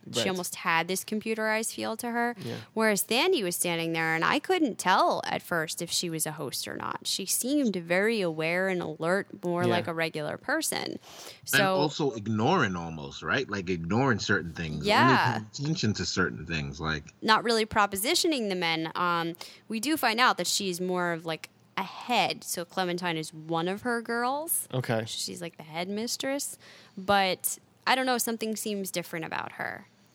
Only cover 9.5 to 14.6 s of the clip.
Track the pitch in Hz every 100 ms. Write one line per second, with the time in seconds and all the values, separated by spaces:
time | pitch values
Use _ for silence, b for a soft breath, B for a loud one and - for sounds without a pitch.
9.5 | 175 180 175 175 165 165 156 151 - -
10.5 | 311 311 - - - B B B B -
11.5 | 139 190 190 156 - 143 120 107 107 123
12.5 | 185 110 90 85 80 69 69 80 123 -
13.5 | 101 87 87 82 107 135 107 - 101 80
14.5 | 78